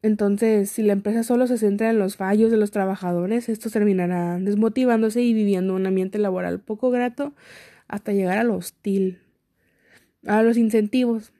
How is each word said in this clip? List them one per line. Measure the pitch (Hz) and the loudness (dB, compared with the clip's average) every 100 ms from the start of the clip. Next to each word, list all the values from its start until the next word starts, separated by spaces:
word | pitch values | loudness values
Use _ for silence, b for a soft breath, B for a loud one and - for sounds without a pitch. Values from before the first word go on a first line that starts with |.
Entonces, | 214 214 202 202 226 214 196 | 0 0 0 2 2 2 0
si | - | 0
la | 208 | 0
empresa | 196 208 226 | 2 0 -2
solo | 226 247 254 | 0 0 2
se | 240 | 2
centra | 214 202 226 | 0 0 0
en | 226 | 2
los | 190 - | 0 -4
fallos | 190 214 226 | 0 2 4
de | 226 | 4
los | 208 | 0
trabajadores, | 208 190 190 180 175 180 233 233 | 0 -2 -2 -2 -2 -2 -4 -4
esto | 220 226 | -6 -4
terminará | 214 208 185 180 180 175 175 | 0 2 2 0 -2 -2 -2
desmotivándose | 190 208 220 226 254 226 220 226 | -2 0 0 2 2 2 0 0
y | 240 | 0
viviendo | 220 208 190 190 | 2 0 0 0
un | 190 190 | -2 0
ambiente | 190 185 208 | 0 -2 -2
laboral | 208 185 180 180 | -2 -2 -4 -6
poco | - 214 254 | -8 -4 0
grato | 247 247 240 285 285 B B B B B | 0 -2 -4 -8 -8 B B B B B
hasta | 202 - | -10 -2
llegar | 202 185 190 | -2 0 0
al | 233 | 0
hostil. | 185 175 _ - 196 190 180 _ _ _ _ b b b b b b - | -2 -6 _ -4 0 0 -4 _ _ _ _ b b b b b b -2
A | 208 | 2
los | 226 233 | 2 4
incentivos. | 226 226 208 254 247 226 208 | 2 2 0 0 0 -2 -6